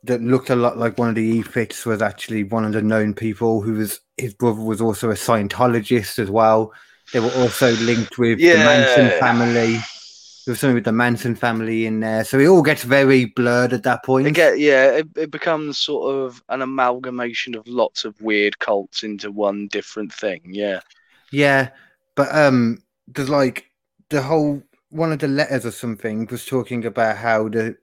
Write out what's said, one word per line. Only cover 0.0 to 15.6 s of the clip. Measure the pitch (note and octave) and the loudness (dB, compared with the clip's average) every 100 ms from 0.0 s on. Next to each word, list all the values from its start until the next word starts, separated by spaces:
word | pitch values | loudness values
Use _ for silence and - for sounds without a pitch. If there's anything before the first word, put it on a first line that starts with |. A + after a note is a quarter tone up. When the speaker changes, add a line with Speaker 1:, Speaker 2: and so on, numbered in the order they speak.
Speaker 1:
that | A#2+ B2 | -4 -4
looked | A#2 B2+ - | 2 0 2
a | B2 | 0
lot | A#2+ A#2 | 0 0
like | A#2 G#2+ | -4 -2
one | A#2 | -2
of | |
the | A2+ | 0
E-fits | A2 A2+ G#2+ - A2 - | 0 0 -2 -4 -6 -6
was | - G#2+ | -6 -2
actually | G#2+ F#2+ - A2 | -2 -4 -8 -6
one | G2 A2+ | -4 -2
of | G#2+ | -2
the | G#2+ | 0
known | G#2+ A2 G#2+ | 0 0 0
people | G2+ A2 G2+ A#2 A2+ | -2 -6 -2 0 0
who | G#2 | -2
was, | A2 G#2+ - _ - | -4 -4 -8 _ -10
his | B2 | -10
brother | - B2 G#2+ | -2 0 0
was | A2 G#2+ | -4 -2
also | A2+ G2+ A#2 | -2 -2 -4
a | |
Scientologist | G#2 - A2+ G2+ - B2 A#2 G#2 B2 G2+ - | -4 0 0 0 0 2 2 0 -2 -2 -6
as | G#2 | -2
well. | G#2 A2 A2 A2 - _ _ _ | 2 4 4 0 -8 _ _ _
They | B2+ | -2
were | A2+ B2+ | -2 0
also | B2 - C3 A2+ | 0 2 2 2
linked | A2+ A#2 A2+ - | 0 0 -2 0
with | A#2+ A#2 | 0 4
the | E3+ E3 | 6 6
Manson | D3+ C#3+ C3+ D3 | 6 6 4 4
Speaker 2:
Yeah. | B2+ - | 4 4
Speaker 1:
family. | B2+ A#2+ A#2+ A#2+ A2+ A2+ A2+ - - - - - - | 2 2 2 2 2 0 -4 -16 -20 -20 -20 -16 -10
There | |
was | A#2+ | -2
something | C#3 | 2
with | B2 | 2
the | A2+ | 2
Manson | A2+ A#2+ A#2+ B2+ | 2 2 0 -4
family | A2+ A#2+ A2+ A2+ A2+ A2+ | -2 -2 -2 -4 -2 -2
in | A2 | -2
there, | A2 A2 | -2 -2
so | A2 C3+ | 0 4
it | D3 | 6
all | F#3 | 6
gets | D3 D3 | 6 0
very | A#2+ C#3 C3+ C3+ A#2+ | 2 4 6 4 2
blurred | - A#2+ A#2+ B2 | 0 0 2 0
at | B2 | 0
that | B2 A#2 | -2 -2
point. | - C3 C#3+ | 0 2 2
Speaker 2:
It | |
get-, | D#3 D#3+ B2 | 4 4 4
yeah, | D3 C3+ C3+ | 4 6 4
it, | C3 D#3+ - | 2 -4 -6
it | D#3 | -8
becomes | D3 - D#3+ | -4 -4 -2